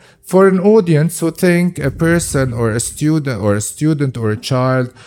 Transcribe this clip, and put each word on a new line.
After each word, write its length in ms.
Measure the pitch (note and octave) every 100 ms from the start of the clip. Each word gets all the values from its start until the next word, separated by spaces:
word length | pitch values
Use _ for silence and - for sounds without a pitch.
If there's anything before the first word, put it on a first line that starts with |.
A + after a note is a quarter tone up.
| _ _
For 240 | - F#3 F#3+
an 140 | F#3+
audience 580 | G3 A3 F3 D3+ E3 -
who 140 | E3
think 480 | E3 F#3 F3 F3 -
a 100 | C#3
person 600 | - E3 E3+ - C#3+ C3
or 180 | A#2+ A#2
a 80 | A2
student 640 | - - D3+ D#3 C#3 A2
or 140 | G#2 G2+
a 40 |
student 560 | - - D3+ D3+ C#3 A#2+
or 140 | A2
a 60 | G#2+
child 580 | - B2+ B2+ C3 B2 -